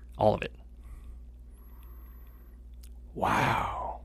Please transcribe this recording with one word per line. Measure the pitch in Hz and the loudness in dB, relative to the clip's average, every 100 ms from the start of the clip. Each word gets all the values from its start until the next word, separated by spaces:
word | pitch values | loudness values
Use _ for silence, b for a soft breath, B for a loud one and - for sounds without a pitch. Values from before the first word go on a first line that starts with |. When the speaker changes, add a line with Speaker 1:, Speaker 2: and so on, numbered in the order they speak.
| - - | -8 6
Speaker 1:
all | 107 | 8
of | 107 | 8
it. | - - - - - - - - - - - - - - - - - - - - - - - - - - - | 2 -6 -14 -14 -12 -10 -10 -12 -12 -14 -14 -14 -14 -14 -12 -12 -12 -12 -14 -14 -16 -14 -14 -12 -12 -12 -8
Speaker 2:
Wow. | - - - 131 - - - - - | 2 4 6 6 4 2 0 -4 -4